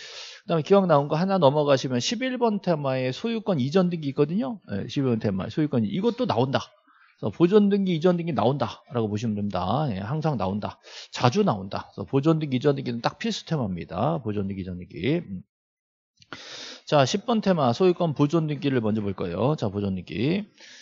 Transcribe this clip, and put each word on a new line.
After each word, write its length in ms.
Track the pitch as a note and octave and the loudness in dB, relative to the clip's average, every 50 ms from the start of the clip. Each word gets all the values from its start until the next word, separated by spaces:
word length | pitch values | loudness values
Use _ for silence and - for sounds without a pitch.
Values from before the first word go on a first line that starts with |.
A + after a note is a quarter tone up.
| - - - - - - - - - | -18 -18 -16 -16 -16 -18 -18 -14 -6
그다음에 200 | - F3 E3 D3 | -2 -2 -2 2
기억 240 | - F#3+ G3+ F#3+ | 4 4 6 6
나온 220 | F3+ D#3+ C#3+ C#3+ D3 | 6 6 4 4 2
거 80 | D#3+ | 0
하나 220 | D#3 F3+ F#3+ G3 F#3+ | 0 0 2 4 6
넘어가시면 600 | E3 C3+ C#3+ D3+ D3 C#3+ C#3+ B2+ - C#3 B2+ B2 | 6 6 6 4 4 4 4 4 2 0 -2 -2
십일 400 | B2 - A#3+ A3 B3+ C4 B3+ B3+ | -2 -2 -2 -2 -2 -4 -2 0
번 220 | B3 A#3 G#3 G3 | 0 0 0 0
테마의 520 | - F#3 F3 D3+ D3 C3+ C3 C3 B2+ B2+ B2+ | 0 0 0 0 0 -2 -2 0 -2 -2 -2
소유권 460 | - - A3+ A3+ A3+ G#3 - F#3+ D3 | -2 -4 -4 -4 -2 -2 -2 0 0
이전 320 | A#2+ C#3 D3 G3 F#3 F3+ | 0 2 2 2 2 2
등기 160 | E3+ E3+ D#3 C#3 | 0 -2 -4 -4
있거든요. 500 | C3 - D3 D3 E3+ G3+ B3+ C4+ A#3+ F#3+ - - | 0 0 0 0 0 -2 -2 -4 -6 -10 -10 -8
예, 160 | G#2 G2 - | -6 -6 -6
십일 220 | B2 - D3 C#3 C3 | -4 -2 0 0 2
번 100 | A#2+ A2 | 2 0
테마 300 | - A2+ F#2+ F#2 F2+ G#2+ | 0 -2 -2 -2 -4 -4
소유권 380 | - - D#3 D3 - B2 A2 | -2 -2 -2 0 0 0 0
이것도 400 | G2 - F3 F#3+ A#3+ G#3+ A#3 B3+ | 0 -2 -2 -2 -2 -2 0 -2
나온다. 340 | G3+ G#2 G#2+ B2+ C3+ B2 A#2+ - - _ _ _ _ _ _ _ _ _ _ | 0 2 2 2 2 0 -2 -4 -6 _ _ _ _ _ _ _ _ _ _
그래서 180 | - A2 G2+ | -8 -6 0
보존 320 | - E3 F3 G3 G#3+ G#3 G3+ | 2 4 6 6 6 6 6
등기, 280 | G3 G#3 G3 F#3 F3+ | 4 2 2 0 0
이전 200 | D#3 D3+ F3+ F3+ | 2 2 2 2
등기 160 | E3+ E3+ E3+ D3+ | 2 0 -2 0
나온다라고 760 | G#2 G2+ A#2 C#3+ C#3+ A#2+ A2 - - _ - - B2 A2+ G#2+ | 2 2 2 2 0 -2 -4 -6 -8 _ -6 -2 -2 0 0
보시면 260 | G#2 G#2 A2+ A#2 G#2+ | -2 -2 -2 -2 -2
됩니다. 540 | G#2 G#2 G2+ G2 F#2 F2+ G2 G#2+ C#3 D#3 C#3+ | -2 -4 -4 -4 -2 -2 0 0 0 0 -2
예, 80 | G#2 F#2 | -2 -4
항상 380 | G2 A2 C#3 D#3 D3 D#3+ D3 | -4 -4 -4 -2 -2 -2 -2
나온다. 420 | A2 F#2+ F#2 G2 G#2+ G2+ G2 - - _ - - - - - | 0 -2 -2 -2 -4 -6 -8 -10 -14 _ -20 -20 -20 -18 -14
자주 320 | - - - B2 B2 G3+ G#3+ | -4 0 2 2 4 4 2
나온다. 480 | F#3 B2 G2+ F#2+ G2 - - - - - | 2 0 -2 -4 -8 -8 -10 -10 -10 -10
그래서 120 | - G2+ - | -10 -6 -2
보존 300 | - C#3 C#3 D#3+ E3 D#3 | 0 2 4 4 2 2
등기, 200 | D#3 D3 B2+ B2+ | 0 -2 -2 0
이전 180 | A#2+ D3 C#3+ | 2 2 0
등기는 240 | C#3 C3 C3 A#2+ A#2 | 0 -2 -6 -6 -4
딱 180 | A#2 C#3+ - - | -4 -6 -6 -4
필수 260 | - A#3 G#3 - - | -6 -6 -6 -6 -6
테마입니다. 720 | - E3 D3+ B2 G2 F#2 E2+ E2 D#2+ E2 F2+ A2+ D3 D#3+ D#3+ A#2+ | -6 -4 -4 -2 -4 -4 -6 -8 -8 -4 -2 -2 -2 -2 -2 -4
보존 240 | G#2+ G2+ G#2 G2 | -6 -4 -4 -4
등기, 160 | F#2+ G2 F#2+ F#2 | -6 -6 -8 -8
이전 160 | F#2 F2+ F2 | -8 -10 -10
등기. 380 | F2 F2 F2+ F2+ - B2 D#3 | -12 -14 -10 -6 -4 -2 -2
음. 260 | E3+ - - G3 F2+ - _ _ _ _ _ _ _ _ _ _ _ _ _ _ _ _ _ - - - - - - - - - - - | -2 -4 -8 -12 -14 -14 _ _ _ _ _ _ _ _ _ _ _ _ _ _ _ _ _ -20 -18 -18 -16 -16 -16 -16 -16 -18 -18 -4
자, 200 | - - D3 C3+ | 2 4 4 4
십 180 | A#2+ - G3+ - | 4 2 -2 -2
번 160 | - A#3+ A3 | 0 0 0
테마 320 | - G3 F#3 E3 C#3 B2 A#2 | 2 2 2 2 2 2 2
소유권 420 | - F#3+ F#3 F3 - F3+ E3 C3+ | 4 4 2 4 2 0 -2 2
보존 320 | - D3 D3 D#3 E3+ D#3+ | 2 2 2 2 2 0
등기를 340 | D3+ D3+ C3+ C#3 C#3+ C3+ B2+ A2 | 0 -2 -2 -2 0 0 2 2
먼저 180 | G#2+ G#2 A2 | 0 0 0
볼 140 | G#2 G2+ F#2+ | -2 -4 -4
거예요. 420 | - G2 F#2 E2+ F#2 G#2 C3+ D#3 - | -4 -6 -4 -2 0 0 0 0 0
자, 100 | - G#2+ | -2 -4
보존 240 | F#2 G#2 G2+ G2 F#2+ | -2 -2 -2 -2 -2
등기. 500 | F#2 F2 - - - A2 C#3+ E3+ G#3 G#3+ - _ - - - - - | -4 -6 -8 -6 -2 -2 0 0 -2 -4 -6 _ -20 -20 -20 -20 -20